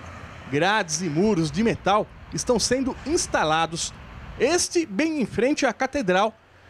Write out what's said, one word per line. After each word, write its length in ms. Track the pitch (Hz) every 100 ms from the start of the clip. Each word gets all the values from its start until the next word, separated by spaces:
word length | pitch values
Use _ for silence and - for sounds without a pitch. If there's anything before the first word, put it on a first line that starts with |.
| - - - - -
Grades 500 | 139 175 220 180 156
e 80 | 180
muros 400 | 147 208 196 160
de 140 | 147
metal 420 | 226 202 - 208 190 - -
estão 280 | 165 - 233
sendo 360 | - 254 262 - 247
instalados. 840 | 349 - 285 170 156 165 160 - - - - - -
Este 460 | 254 349 - 349 320
bem 340 | 196 320 311
em 40 | 220
frente 400 | - 247 302 269
à 80 |
catedral, 600 | 208 262 285 196 180 214 - _ - -